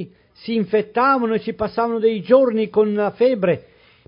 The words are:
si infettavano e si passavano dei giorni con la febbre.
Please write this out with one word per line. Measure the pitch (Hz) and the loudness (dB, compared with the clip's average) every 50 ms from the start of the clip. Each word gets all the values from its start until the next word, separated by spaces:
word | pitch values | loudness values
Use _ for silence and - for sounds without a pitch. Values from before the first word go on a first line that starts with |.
| 170 - _ _ _ _ | -8 -10 _ _ _ _
si | _ _ - 220 233 | _ _ -8 -4 -2
infettavano | 226 196 - 214 214 208 214 - 233 254 277 269 262 240 220 226 | -2 -2 0 -2 -2 -2 -2 -2 0 0 2 2 0 0 -2 -2
e | 220 | -4
si | 220 226 - | -4 -6 -6
passavano | - 214 196 - 233 233 233 233 226 | -6 -6 -4 -2 -4 -2 -2 -2 0
dei | 214 226 226 208 | 0 0 0 -2
giorni | 151 - 247 269 269 240 214 220 214 208 | 2 2 4 4 4 2 0 -2 -4 0
con | - 214 214 214 208 | 0 0 0 2 0
la | 208 208 196 | -2 -2 -4
febbre. | 185 - 233 262 262 202 190 180 156 - - _ _ _ _ _ _ _ _ | -2 0 0 0 2 0 0 0 -2 -2 -6 _ _ _ _ _ _ _ _